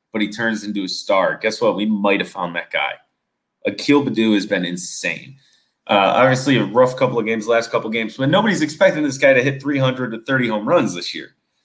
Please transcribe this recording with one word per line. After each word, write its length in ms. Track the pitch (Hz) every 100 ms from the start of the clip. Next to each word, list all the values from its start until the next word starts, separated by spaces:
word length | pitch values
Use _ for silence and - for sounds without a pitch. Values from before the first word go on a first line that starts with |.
| _
but 100 | 110
he 80 | 104
turns 340 | - 113 107
into 200 | 101 101
a 40 | 92
star. 480 | - - 98 85 71
Guess 240 | 110 -
what? 140 | 113 92
We 100 | 107
might 340 | 104 101 98
have 100 | 90
found 260 | 95 87 85
that 160 | -
guy. 220 | 80 71 - _ _ _ _ _ _ 101
Akil 380 | 101 - 143
Baddoo 300 | 139 110 113
has 120 | 104 90
been 200 | 98 87
insane. 720 | 90 - - 87 80 - - _ _ _ _ -
Uh, 260 | - 185 -
obviously, 420 | 131 131 139 120
a 80 | 98
rough 320 | 117 127 -
couple 200 | 123 117
of 80 | 110
games, 220 | 110 107
last 240 | 117 113
couple 160 | 117 110
of 60 |
games, 240 | 113 110 -
but 120 | 135
nobody's 320 | 185 220 175
expecting 420 | 151 - 190 151
this 140 | 147 131
guy 160 | 143
to 100 | 131
hit 180 | 135 139
three 180 | 143 139
hundred 320 | 131 127 120
to 100 | 113
thirty 260 | - 131 117
home 200 | 107 110
runs 260 | 175 165
this 220 | 87 - 80
year. 200 | 67 _ _ _